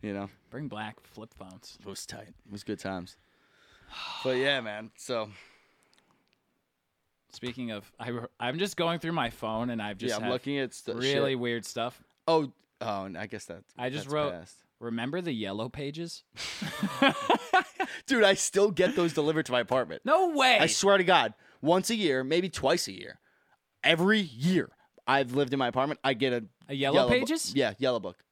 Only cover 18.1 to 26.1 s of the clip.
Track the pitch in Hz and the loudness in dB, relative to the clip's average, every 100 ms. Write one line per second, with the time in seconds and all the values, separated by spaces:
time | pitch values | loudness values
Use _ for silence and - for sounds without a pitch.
18.1 | 262 202 196 - 190 208 175 185 262 170 | 6 6 6 2 4 2 4 2 4 0
19.1 | 156 147 156 156 123 117 131 113 80 233 | 2 2 0 2 0 2 0 0 -6 2
20.1 | 320 370 294 254 233 165 - 196 202 175 | 4 4 4 6 6 4 4 4 6 6
21.1 | 175 117 - _ _ 143 180 185 233 185 | 6 4 -2 _ _ 2 4 4 0 2
22.1 | 131 131 160 185 - 131 175 - 95 - | 2 2 0 0 0 2 2 0 -8 -14
23.1 | - _ _ _ _ _ _ - 160 180 | -16 _ _ _ _ _ _ 2 4 6
24.1 | 214 180 117 156 185 107 _ _ _ - | 4 2 -2 2 2 0 _ _ _ 0
25.1 | 139 127 127 139 139 127 127 139 151 135 | 2 2 0 0 0 0 0 -2 0 -2